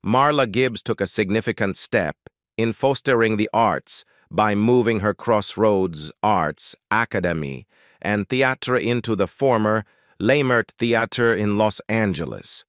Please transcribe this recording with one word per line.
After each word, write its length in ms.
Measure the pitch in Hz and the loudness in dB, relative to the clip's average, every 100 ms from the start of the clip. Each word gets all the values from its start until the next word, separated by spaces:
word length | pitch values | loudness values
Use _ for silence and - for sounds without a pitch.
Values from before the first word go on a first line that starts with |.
| 92 | 2
Marla 440 | 123 143 147 123 | 2 2 2 0
Gibbs 320 | 104 131 104 | 0 -2 -2
took 200 | - 107 | -6 -4
a 60 | 98 | -4
significant 680 | - 98 107 117 - 98 92 | -2 0 0 -2 -4 -4 -4
step 400 | - 113 80 - - _ _ - | -2 -2 -2 -6 -20 _ _ -4
in 160 | 113 | -4
fostering 640 | 110 135 139 - 120 113 107 | 0 0 0 0 2 2 0
the 140 | 107 | 0
arts 540 | 110 110 78 - - - _ _ | 0 0 0 -6 -10 -10 _ _
by 240 | - 107 101 | 0 2 2
moving 460 | 110 123 113 110 | 4 4 4 0
her 120 | 104 | -2
Crossroads 1000 | 98 - 107 101 - 110 101 95 78 73 - | -2 0 0 0 0 2 2 0 -4 -12 -4
Arts 500 | 107 98 76 69 - - _ | 0 0 0 -4 -12 -12 _
Academy 760 | 107 117 104 87 82 71 65 - _ _ _ | -2 0 -2 -2 -4 -6 -10 -16 _ _ _
and 280 | 92 104 98 | -4 -4 -2
theater 480 | 131 131 131 - 123 | 0 0 0 -2 0
into 400 | 104 120 113 104 | 0 -2 -2 -2
the 100 | 92 | -2
former 560 | - 135 117 107 107 104 _ _ _ | 0 2 2 2 0 -4 _ _ _
Leimert 500 | 107 143 135 120 107 _ | 0 2 2 2 0 _
Theater 560 | 117 113 117 - 117 107 | 0 0 0 0 0 2
in 220 | 104 104 | 0 0
Los 240 | 107 - - | 0 -2 -4
Angeles. 760 | 113 104 78 73 50 - - | 0 0 -2 -6 -10 -12 -14